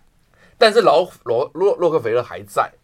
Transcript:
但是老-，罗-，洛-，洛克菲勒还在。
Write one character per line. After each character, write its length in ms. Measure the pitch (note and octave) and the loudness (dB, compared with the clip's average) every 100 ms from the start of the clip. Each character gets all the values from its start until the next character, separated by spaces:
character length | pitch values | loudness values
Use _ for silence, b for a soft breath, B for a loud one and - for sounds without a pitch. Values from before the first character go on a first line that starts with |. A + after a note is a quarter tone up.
| _ _ _ b b b | _ _ _ b b b
但 160 | A3+ | 2
是 80 | G#3+ | 4
老-， 260 | F3 D3 F3+ - - | 2 2 0 -6 -6
罗-， 260 | A#2 C#3+ | -4 -4
洛-， 220 | D#3 G3 E3 | -2 -2 0
洛 140 | E3+ | 0
克 80 | D#3 | -2
菲 100 | A#2 | -2
勒 140 | A#2 | -4
还 180 | A2+ F2 | -4 -10
在。 260 | G#2 - A2 _ | -10 -6 -6 _